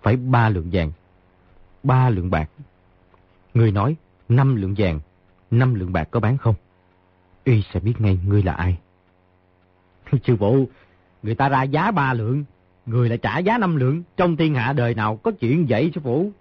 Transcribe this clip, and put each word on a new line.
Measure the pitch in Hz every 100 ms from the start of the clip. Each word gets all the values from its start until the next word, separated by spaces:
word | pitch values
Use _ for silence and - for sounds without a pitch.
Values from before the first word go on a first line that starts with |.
Phải | - 127
ba | 127 123 113
lượng | 95 82
vàng. | 90 80 78 _ _ _ _ _ _ - _
Ba | 139 127 127
lượng | 101 90
bạc. | 85 78 _ 147 _ _ _ _ _ _ _ _
Người | 120 113
nói, | 101 107 160 _ _ _
năm | 120 135 123
lượng | 95 101
vàng, | 98 78 - _ _ _ _
năm | 120 127
lượng | 113 90
bạc | 92 78
có | 120
bán | 107 135
không? | 117 104 _ _ _ _ _ _ _ _
Y | - 113 98
sẽ | 95
biết | 95 120
ngay | 107 95 92
ngươi | 101
là | 92
ai. | - 92 87 _ _ _ _ _ _ _ _ _ _ _ _ -
<laughs> | 139
Sư | - 113
phụ, | 101 135 127 - _ _ _ _
người | 110
ta | 110 135
ra | 135
giá | 135 147 190
ba | 202 135
lượng, | 123 110 135 143 _ _ _ -
người | 117 120
lại | 113
trả | 113 120
giá | 180 240
năm | 190 160
lượng. | 127 156 175 -
Trong | 180 156
thiên | 160
hạ | 139 117
đời | 143 120
nào | 113 107 110
có | 226
chuyện | 208 113 151 151
vậy, | 110 160
sư | 160
phụ? | 143 127 196 202